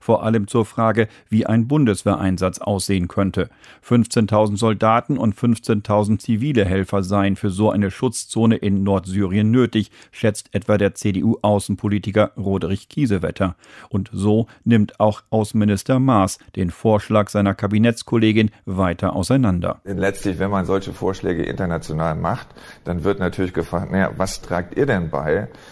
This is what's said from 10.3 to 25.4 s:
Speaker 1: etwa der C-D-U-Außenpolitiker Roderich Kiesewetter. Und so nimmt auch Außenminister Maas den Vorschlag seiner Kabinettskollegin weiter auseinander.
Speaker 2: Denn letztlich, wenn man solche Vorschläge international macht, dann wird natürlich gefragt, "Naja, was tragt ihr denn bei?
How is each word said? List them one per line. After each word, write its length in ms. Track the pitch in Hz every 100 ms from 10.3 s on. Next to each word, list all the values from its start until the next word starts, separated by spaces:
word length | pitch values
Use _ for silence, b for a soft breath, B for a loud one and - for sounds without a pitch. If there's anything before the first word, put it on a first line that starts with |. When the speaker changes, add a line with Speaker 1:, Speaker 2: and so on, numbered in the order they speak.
| 101 -
Speaker 1:
etwa 240 | 104 - 104
der 180 | 98
C-D-U-Außenpolitiker 1400 | - 107 95 110 - 107 104 - 101 107 104 98 104 104 -
Roderich 540 | 98 95 80 98 -
Kiesewetter. 680 | - 139 98 85 - 92 - B B B
Und 220 | 101 98
so 340 | 104 101 107 117 B
nimmt 360 | - 117 104 -
auch 220 | 107 104 _
Außenminister 680 | 110 107 113 104 98 - 131
Maas 380 | 135 113 95 - b
den 160 | - 90
Vorschlag 600 | - 113 107 - 107 101
seiner 240 | 104 101
Kabinettskollegin 960 | 98 107 104 117 113 - 120 110 110 110 b -
weiter 500 | 92 92 85 95 -
auseinander. 640 | 90 135 120 90 87 - -
Speaker 2:
Denn 100 | 95
letztlich, 420 | 95 98 101 82
wenn 120 | 95
man 160 | 101 90
solche 260 | 98 95
Vorschläge 520 | 87 90 95 90 85
international 680 | - - 95 82 - 78 82
macht, 340 | 78 82 120 - B B B
dann 200 | - 87
wird 160 | 82 98
natürlich 340 | 90 - 92
gefragt, 380 | 92 82 87 -
"Naja, 180 | 95 92 -
was 260 | 95 -
tragt 340 | - 87 87 -
ihr 80 |
denn 260 | 135 104 82
bei? 360 | 71 76 82